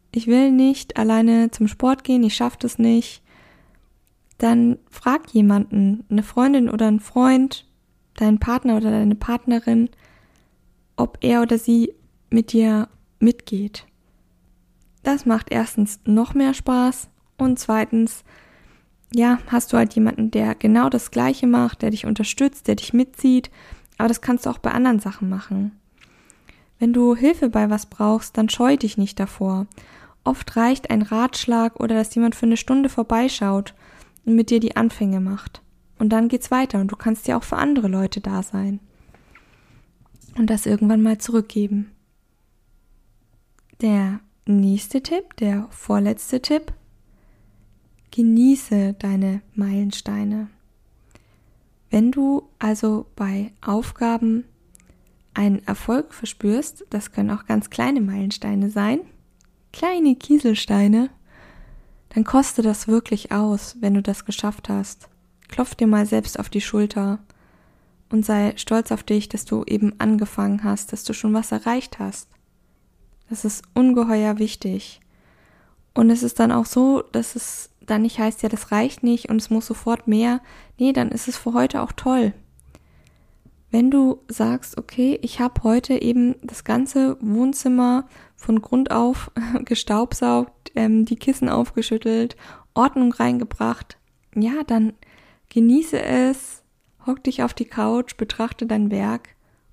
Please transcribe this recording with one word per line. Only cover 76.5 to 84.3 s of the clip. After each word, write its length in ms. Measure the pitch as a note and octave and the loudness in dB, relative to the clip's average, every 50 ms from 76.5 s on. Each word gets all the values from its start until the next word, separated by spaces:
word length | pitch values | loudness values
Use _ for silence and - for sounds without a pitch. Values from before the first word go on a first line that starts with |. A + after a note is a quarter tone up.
auch 140 | B3 A#3 A3+ | 2 0 -2
so, 360 | - - B3+ B3+ C4+ C#4 C4 - - | 0 0 2 2 4 2 0 -2 -4
dass 240 | - A#3 A#3 - - | -4 -6 -6 -6 -8
es 340 | A#3+ - - - - - - _ _ - | -10 -10 -10 -12 -14 -16 -18 _ _ -6
dann 160 | - A3 G#3 | -4 -2 0
nicht 160 | A3 A#3 - - | 0 -2 -2 -2
heißt, 240 | A3 A3 A3 - | -2 -2 -2 -2
ja, 60 | - G#3 | -4 -4
das 240 | A3 G#3+ - - | -4 -6 -6 -2
reicht 300 | G#3 G#3 A#3 C#4 - - | -2 0 0 -2 -2 -2
nicht 260 | - A#3 A#3+ A#3 - - | 0 0 0 0 0 -2
und 80 | A3 | -2
es 140 | A3 - - | -2 0 0
muss 160 | A3 A3+ A3+ | -2 -2 -2
sofort 400 | - A3+ - - A#3 A#3 A#3 - A3+ | -4 -10 -6 -4 -4 -4 -2 0 0
mehr. 320 | G#3+ G#3+ A#3 A#3+ A#3+ B3+ - - - - - - _ - | 2 2 2 2 0 -2 -6 -10 -20 -20 -20 -18 _ 0
Nee, 140 | B3 C4+ | 0 2
dann 180 | C4+ C4 A#3+ G#3+ | 2 2 0 -2
ist 180 | - A#3 - B3+ | -4 -6 -8 -8
es 80 | B3 | -10
für 160 | - - A#3+ A#3 | -6 -6 -2 0
heute 280 | B3 B3+ C4 - C4+ | 2 0 0 0 -4
auch 100 | - - | -6 -6
toll. 400 | - - - B3+ C4 B3+ A3+ G3+ G3+ - - _ _ _ _ - - - _ _ _ _ _ _ _ _ _ _ _ _ _ _ _ _ _ _ | -8 -6 -2 0 0 2 0 0 -2 -6 -12 _ _ _ _ -20 -20 -20 _ _ _ _ _ _ _ _ _ _ _ _ _ _ _ _ _ _
Wenn 200 | - A3+ A#3+ C4 | 0 2 4 4
du 300 | C#4 C#4 C4+ C4 C4 C4 _ | 4 4 4 4 2 -2 _
sagst, 500 | - | -10